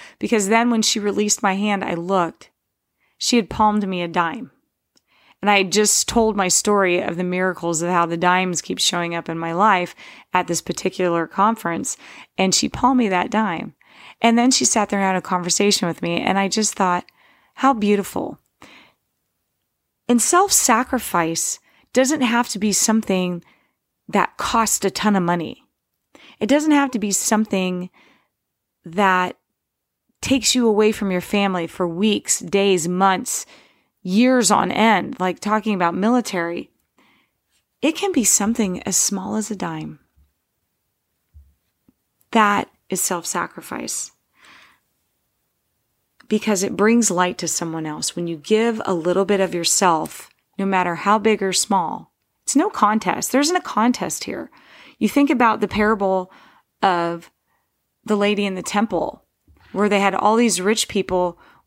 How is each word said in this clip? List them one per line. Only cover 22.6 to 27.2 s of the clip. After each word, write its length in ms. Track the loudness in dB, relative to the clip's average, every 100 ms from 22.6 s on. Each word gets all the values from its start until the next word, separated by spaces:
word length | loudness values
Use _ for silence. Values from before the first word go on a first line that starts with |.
| -2
something 720 | 0 2 2 2 0 -2 -4 -10 _ _ _ _ _ -4
that 280 | -2 -2 -4
costs 480 | -2 0 0 0
a 60 | -2
ton 240 | 0 2
of 80 | 2
money. 420 | 2 -2 -4 -12 _ _ _ _ _ _ -20 -4
It 80 | 2
doesn't 240 | 2 4
have 180 | 2 2
to 60 | -2
be 140 | -2
something 800 | -2